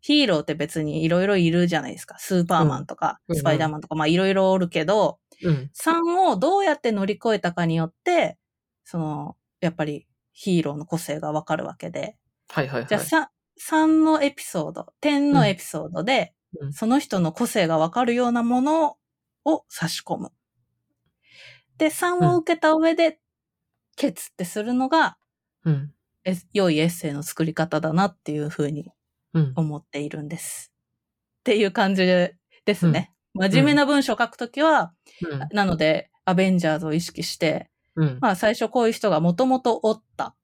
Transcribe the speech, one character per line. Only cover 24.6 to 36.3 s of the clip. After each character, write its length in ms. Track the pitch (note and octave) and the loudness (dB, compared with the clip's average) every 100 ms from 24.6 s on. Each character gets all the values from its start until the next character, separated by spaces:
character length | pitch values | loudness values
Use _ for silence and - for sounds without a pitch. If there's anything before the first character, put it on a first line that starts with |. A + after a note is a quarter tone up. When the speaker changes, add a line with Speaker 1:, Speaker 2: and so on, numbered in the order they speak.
Speaker 1:
る 120 | G#3+ | -4
の 160 | B3 C4 | -2 2
が、 280 | D#4 B3 - _ _ _ _ | 2 2 -2 _ _ _ _
Speaker 2:
う 80 | E3 | 0
ん。 220 | C#3+ C#3+ _ _ _ - | 0 -2 _ _ _ -6
Speaker 1:
え-、 80 | F#3 - | -6 -4
良 180 | G3+ F#3 | 0 2
い 80 | D#3 | 2
エ 60 | E3 | 0
ッ 40 | |
セ 200 | E3+ D#3+ | -2 -6
イ 40 | |
の 100 | C#3+ | -6
作 220 | D#3 - D#3+ | -10 -4 -4
り 80 | |
方 280 | D#3 D#3+ F3 | -2 -2 -2
だ 120 | D#3+ | 0
な 120 | D#3+ G3 | 0 -2
っ 120 | - | -4
て 140 | - | -8
い 80 | D3+ | -6
う 100 | D3 | -6
ふ 120 | - | -4
う 100 | D3 | -4
に 200 | D3 - _ _ _ _ | -4 -10 _ _ _ _
Speaker 2:
う 60 | E3 | -2
ん。 140 | D3 B2+ | 0 -2
Speaker 1:
思 220 | D#3 D3 | -4 -6
っ 80 | _ | _
て 160 | C#3+ | -8
い 80 | D3 | -8
る 140 | D3+ | -8
ん 40 | D3 | -10
で 100 | D#3+ | -12
す。 360 | - - - _ _ _ _ _ _ _ | -12 -14 -18 _ _ _ _ _ _ _
っ 20 | |
て 120 | - G#3+ | 0 2
い 100 | G3+ | 2
う 60 | |
感 240 | G#3 G3 F#3+ | 2 0 2
じ 100 | F#3 | 4
で 320 | F3+ F3+ - _ _ - | 4 2 -4 _ _ -4
す 160 | G#3 E3+ | 2 2
ね。 240 | D3+ F#3 _ _ F#3+ | 2 -2 _ _ -2
Speaker 2:
う 40 | |
ん。 20 | F#3+ | 2
Speaker 1:
真 80 | A3+ | 4
面 80 | C#4 | 4
目 80 | D4 | 4
な 100 | C#4 | 4
文 180 | C#4+ | 2
章 100 | C4+ | 0
を 40 | G#3+ | 0
書 80 | A#3 | -2
く 100 | - | -4
と 100 | A#3+ | -10
き 140 | - | 0
は、 320 | D#4+ D4 E3+ _ _ - | 2 4 0 _ _ -12
Speaker 2:
う 40 | E3+ | -8
ん。 140 | C#3 | -8
う 40 | D3+ | -6
ん。 20 | |
Speaker 1:
な 120 | G#3 G3 | -2 0
の 120 | D#3+ | 2
で、 320 | D#3 D#3 - _ | 2 0 -4 _
ア 80 | - | 0